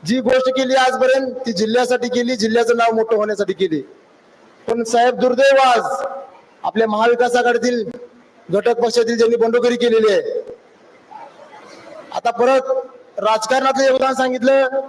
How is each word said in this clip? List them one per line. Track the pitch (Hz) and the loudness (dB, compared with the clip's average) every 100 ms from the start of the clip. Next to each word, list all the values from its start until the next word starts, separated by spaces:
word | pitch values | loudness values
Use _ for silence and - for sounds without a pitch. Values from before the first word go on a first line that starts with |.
जी | 156 254 | -2 -2
गोष्ट | 226 262 262 262 | 2 0 0 -2
केली | 262 262 | 0 2
आजपर्यंत | 254 262 254 269 262 247 247 | 2 2 2 2 0 -6 -6
ती | |
जिल्ह्यासाठी | 190 220 233 247 247 240 | -4 0 0 0 -2 -2
केली, | 247 240 254 | -2 -2 -2
जिल्ह्याचं | 220 226 226 233 | 0 0 2 2
नाव | 233 | 2
मोठं | 226 220 220 | 0 0 0
होण्यासाठी | 214 202 190 | -2 -2 -4
केली. | 190 185 156 131 - _ _ _ _ _ _ - | -2 -2 -2 -8 -18 _ _ _ _ _ _ -6
पण | 233 | -4
साहेब, | 226 240 247 226 | 0 2 2 2
दुर्दैव | 247 247 277 269 | 0 2 4 4
आज | 262 240 - - - - - - _ _ | 4 2 0 -6 -8 -10 -16 -20 _ _
आपल्या | - 214 226 | -6 -2 0
महाविकास | 208 233 240 247 240 | 2 0 2 2 2
आघाडीतील | 240 233 247 240 214 - - - - _ - | 2 0 0 -2 -6 -10 -18 -20 -20 _ -4
घटक | 185 208 233 | -2 0 0
पक्षातील | 233 233 226 233 | 0 0 0 2
ज्यांनी | 226 233 | 2 2
बंडखोरी | 226 240 240 240 | 2 2 0 0
केलेली | 240 226 220 | 2 2 2
आहे. | 185 - - - - _ _ _ - _ - - - - - - - - - - | 2 -2 -8 -10 -18 _ _ _ -20 _ -20 -20 -20 -20 -20 -20 -20 -20 -20 -12
आता | - 233 | -6 -4
परत | 226 247 262 262 262 247 - - - | 0 2 2 2 -4 -6 -18 -16 -6
राजकारणातलं | 196 220 214 262 269 269 | -2 -2 0 0 0 0
योगदान | 269 262 262 | 2 2 0
सांगितलं | 262 254 254 247 269 262 269 | -2 -2 0 2 2 2 -2